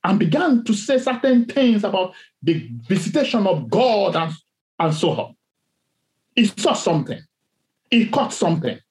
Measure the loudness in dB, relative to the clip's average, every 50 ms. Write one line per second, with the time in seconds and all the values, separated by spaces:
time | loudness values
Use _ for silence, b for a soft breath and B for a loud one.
0 | 2 2 2 2 2 0 0 0 2 2 2 0 2 0 -4 -2 0 -2 -2 0
1 | 0 -2 -4 0 0 2 4 4 2 2 0 2 2 4 2 2 0 -2 -2 -2
2 | -4 -4 B B B B B _ -2 0 0 0 -4 -10 -14 -16 -4 -2 -2 -2
3 | -2 -2 0 0 0 0 0 0 0 0 0 -2 -4 -2 0 2 2 2 2 2
4 | 0 0 0 -2 -4 -4 -8 -12 _ _ _ _ _ _ _ -2 -2 -2 0 0
5 | -2 -2 -2 -2 -8 -10 -14 _ _ _ _ _ _ _ _ _ _ _ _ _
6 | _ _ _ _ _ _ _ 2 2 2 0 -2 -2 0 0 0 -2 0 0 0
7 | -2 -4 -10 -12 -14 _ _ _ _ _ _ _ _ _ _ _ _ _ 2 2
8 | 2 2 0 -2 -2 -2 -2 -2 0 0 0 -2 -2 -6 -8 -8 _ _